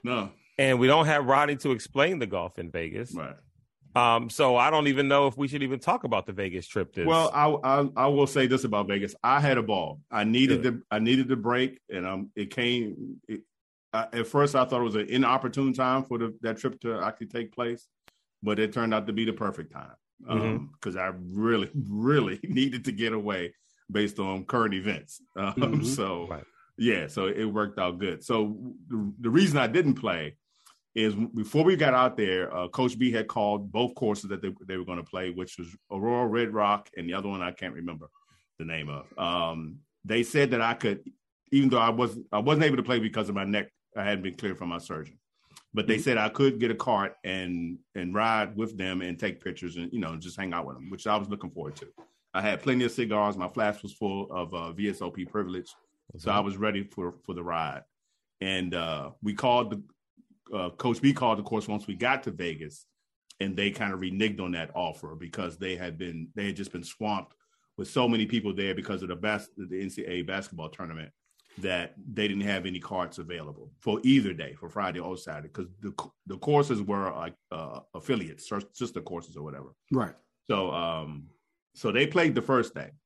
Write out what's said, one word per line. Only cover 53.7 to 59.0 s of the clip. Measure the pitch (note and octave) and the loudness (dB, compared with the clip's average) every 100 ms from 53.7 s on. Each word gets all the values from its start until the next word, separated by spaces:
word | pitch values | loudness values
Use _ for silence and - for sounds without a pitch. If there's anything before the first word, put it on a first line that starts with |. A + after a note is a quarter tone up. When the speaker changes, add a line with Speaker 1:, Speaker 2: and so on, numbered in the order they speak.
| G#2 | 0
Speaker 1:
was | G2 | -12
full | - G2+ G2 G2 | -4 -4 -2 -6
of, | F2+ E2+ | -6 -6
uh, | F2 E2+ | -6 -8
V | E2+ G#2 | -4 -4
S | F#2 | -2
O | F2 | -8
P | F2 | -8
privilege. | F2 G#2+ F#2 F#2 - - _ _ _ F2 | -6 -4 -4 -6 -10 -20 _ _ _ -6
So | G#2+ | 0
I | |
Speaker 2:
Mm-hmm. | G#2 | 2
Speaker 1:
was | G2+ G2 | 0 0
ready | G#2+ G2+ | 0 0
for, | G2 - F2 F2 | -6 -6 -8 -8
for | - | -12
the | F2 | -8
ride. | E2+ E2 D#2 C2+ - _ _ _ _ _ | -4 -2 -4 -6 -16 _ _ _ _ _
And, | F#2+ F#2+ F2+ | -2 -2 -2
uh, | F2 E2 D#2 | -2 -2 -4